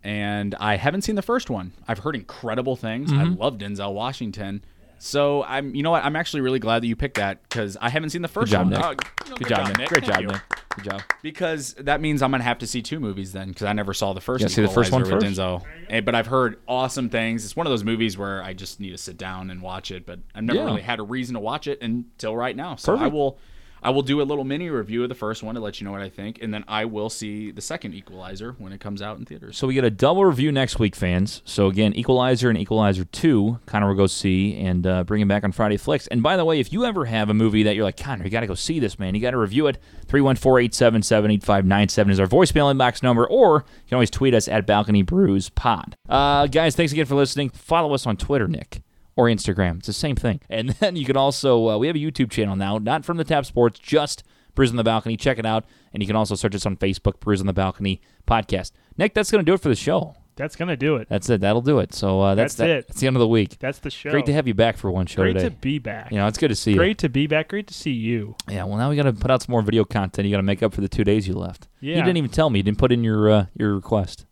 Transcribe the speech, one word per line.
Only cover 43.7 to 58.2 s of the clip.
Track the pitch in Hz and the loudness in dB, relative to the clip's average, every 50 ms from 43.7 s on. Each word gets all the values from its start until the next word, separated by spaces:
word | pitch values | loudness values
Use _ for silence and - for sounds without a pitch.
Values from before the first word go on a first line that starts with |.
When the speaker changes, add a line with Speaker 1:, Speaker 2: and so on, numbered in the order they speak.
| - - | -20 -20
Speaker 2:
you | - - | -6 -2
can | 127 | 2
always | 127 120 - | 2 2 2
tweet | - - 131 135 | 2 2 2 4
us | 120 113 - - | 4 4 2 2
at | 92 107 101 | -2 0 2
Balcony | - 104 104 104 110 107 101 | 4 2 2 4 4 4 4
Brews | 95 87 175 185 196 - 98 98 92 - | 4 4 2 2 4 4 4 0 0 -2
Pod. | _ - - 123 110 85 - - - _ _ - | _ 0 0 0 0 0 -4 -12 -18 _ _ -2
Uh, | - 135 139 143 143 143 147 | 0 2 2 4 4 2 2
guys, | 143 127 160 165 160 - | 4 2 2 2 2 2
thanks | - 170 147 | 2 0 0
again | 143 156 151 | 0 -2 0
for | 127 139 | 2 4
listening. | 139 139 131 - 139 143 127 | 2 2 2 2 -4 -4 -4
Follow | - - - - 160 170 165 151 | -6 -10 -4 0 0 0 2 0
us | 143 127 - | -2 -2 0
on | 127 107 | -2 -2
Twitter, | - - - 143 135 107 90 | -2 0 0 0 0 2 0
Nick. | 82 - - _ - - - _ _ _ _ _ _ | -2 -6 -8 _ -16 -16 -16 _ _ _ _ _ _
Or | - 123 | 4 4
Instagram. | 117 113 98 - 107 92 92 95 90 82 87 | 4 4 2 0 -2 0 2 2 0 0 -4
It's | - | -6
the | - | -8
same | 101 - - 151 131 | -6 -4 -2 -2 -2
thing. | - - 120 95 - _ _ | 0 0 -2 -2 -2 _ _
And | 98 110 117 131 | -6 -4 -4 -4
<laughs> | 110 - | -2 0
then | 220 196 180 | 0 0 0
you | 165 135 | -2 -2
can | 123 131 | 0 2
also, | 135 135 139 135 - - 135 123 117 113 113 | 4 2 2 0 2 4 4 6 6 6 4
uh, | 107 107 | 2 2
we | 123 | 0
have | 156 170 | 0 0
a | 151 | -2
YouTube | 147 160 - - 131 110 | -4 -4 -2 -2 -2 -2
channel | - - 110 101 95 | 0 -2 0 0 0
now, | 95 98 98 104 110 | -2 -2 -2 -2 -2
not | 104 110 139 156 139 | 0 0 -2 -2 -2
from | - 170 | -4 -4
the | 165 | -4
Tap | 156 - 160 143 131 | -2 0 0 0 0
Sports, | - - 120 120 117 - - | 0 2 4 4 4 2 -2
just | - - 143 151 147 139 - - - _ _ _ _ _ _ | -6 2 2 2 2 2 -6 -10 -12 _ _ _ _ _ _
Brews | - 135 120 | 2 2 2
on | 117 | 2
the | 120 | 2
Balcony. | 110 113 113 110 - 113 113 | 2 2 2 2 0 -2 -6
Check | 101 - 139 131 113 | 0 0 -2 0 0
it | 110 | -2
out. | 110 110 110 110 _ _ _ _ _ | 0 -2 -2 -2 _ _ _ _ _
And | - 110 | -6 -6
you | 101 98 | -2 0
can | 107 | 0
also | 110 107 101 104 | 0 0 0 -2
search | - - 104 | -4 -4 -4
us | 98 98 - | -4 -4 -4
on | 104 95 | -4 -4
Facebook, | - - 98 92 - _ 101 - - | -2 -2 -2 -2 0 _ -4 -4 -2
Brews | - 107 104 95 | 0 0 0 2
on | 95 | 0
the | 98 | -2
Balcony | 92 95 95 92 - - 101 98 92 - _ _ _ _ | 0 0 -2 -2 -2 -4 -4 -4 -4 -4 _ _ _ _